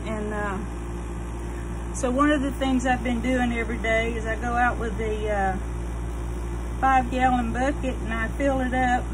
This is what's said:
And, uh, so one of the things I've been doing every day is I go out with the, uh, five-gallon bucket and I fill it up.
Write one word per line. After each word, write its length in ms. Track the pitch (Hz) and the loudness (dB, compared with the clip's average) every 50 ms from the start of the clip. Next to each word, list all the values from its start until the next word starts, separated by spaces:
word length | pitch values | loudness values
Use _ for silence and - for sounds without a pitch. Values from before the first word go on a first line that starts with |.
| 208 | -6
And, 300 | 220 220 214 208 208 214 | -4 -4 -4 -4 -4 -2
uh, 240 | 208 208 202 190 185 - - - - - - - - - - - - - - - - - - - - - - - - - - - | -2 -2 -2 -2 -4 -4 -6 -6 -6 -6 -6 -6 -6 -6 -6 -6 -6 -6 -6 -6 -6 -6 -6 -6 -6 -6 -6 -6 -6 -6 -6 -4
so 160 | - 277 247 | 0 0 2
one 220 | 247 269 285 294 | 4 4 6 6
of 100 | 302 294 | 6 4
the 80 | 262 277 | 2 0
things 360 | - - 269 269 262 254 254 | -2 0 0 2 2 2 4
I've 180 | 269 254 247 226 | 2 2 2 2
been 160 | 254 240 226 | -2 -2 0
doing 320 | 226 254 262 247 247 233 | 2 2 2 4 2 2
every 260 | 233 233 226 220 240 - | 2 0 -2 -2 -4 -2
day 360 | - 226 226 226 226 233 233 | 0 2 2 2 2 0 -2
is 120 | 226 214 | -2 -2
I 80 | 220 220 | -2 -2
go 200 | 220 240 240 240 | -2 -2 0 2
out 240 | 240 247 240 226 - | 4 4 2 2 0
with 200 | 226 226 190 196 | -2 -2 -2 -2
the, 320 | 226 220 214 214 214 214 | 0 -2 -2 0 0 0
uh, 260 | 208 196 196 190 185 196 196 - - - - - - - - - - - - - - - - - - - - - - - | 2 2 2 2 0 -2 -4 -4 -4 -4 -4 -4 -4 -4 -4 -4 -4 -4 -4 -4 -4 -4 -4 -4 -4 -4 -4 -4 -2 2
five-gallon 720 | 262 269 262 262 254 240 254 254 254 262 254 247 240 226 | 4 6 6 4 4 2 2 4 4 4 4 4 2 0
bucket 420 | 226 - 262 277 294 - - 254 240 247 | 0 0 0 0 0 0 -2 -2 -2 -2
and 100 | - 220 | -4 -4
I 140 | 226 226 226 | -2 -2 -2
fill 340 | 220 - - 277 277 269 262 | -4 -2 0 2 2 2 2
it 140 | 254 247 247 | 0 0 2
up. 300 | 254 254 247 247 254 - - | 2 4 4 2 2 0 -4